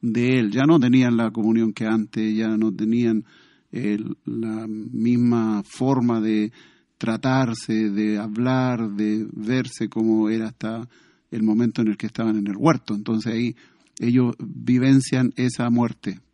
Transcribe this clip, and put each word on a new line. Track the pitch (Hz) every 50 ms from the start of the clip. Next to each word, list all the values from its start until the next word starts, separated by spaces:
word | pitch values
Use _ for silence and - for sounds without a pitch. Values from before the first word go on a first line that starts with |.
de | - 120 110 113 120 123 131 131
Él. | 117 104
Ya | 101 127 135 147
no | 165 165
tenían | 117 123 123 131 127 123 120 113
la | 117 110
comunión | 104 113 107 110 113 113 113 110 104
que | - 117 110
antes, | 110 113 110 107 - 113 110 110 107
ya | 107 110 110 110 107
no | 113 113
tenían | 98 87 104 110 113 120 123 117 113 110 110 _ - - _ _ _ _ _ _
el, | - - 127 104 104 104 110 - - _ _
la | - 120 117 113 110 110 110 113 110
misma | 110 107 107 117 123 113 110 120 123 120 120 120 117 117 113 110 107 104 98
forma | - - - 127 131 139 131 120 120 117 113
de | 107 110 110 107 104 107 - - - - _ _ _ _ _ _
tratarse, | - - 113 110 - 131 131 135 131 113 117 113 - - 113 110 110 107
de | 98 101 107 107 107 104
hablar, | 104 113 107 110 123 127 131 131 131 127 123 117 113 110
de | 101 101 107 107 107 110 110 -
verse | - - 107 107 127 131 127 123 - - 117 104
como | - 113 110 110 110 110 110 107
era | 110 113 113 110
hasta | 117 _ - 110 113 117 113 120 _ _ _ _ _ _ _ _
el | - 120
momento | 107 110 107 110 120 113 110 -
en | 117 107
el | 107 -
que | -
estaban | 110 - - 113 113 107 107
en | 101 101
el | 101 98
huerto. | 120 160 160 127 _ - 110
Entonces | 104 107 - 113 110 104 120 110
ahí | 113 120 117 110 _ - _ _ _ _ _ _ -
ellos | - 120 120 127 127 120 - -
vivencian | - 110 - 120 117 117 123 127 127 135 135 135 127 - - 131 127 120 -
esa | - 127 127 117 - 123 120
muerte. | 117 120 120 113 - _ - 104 92 87 _ _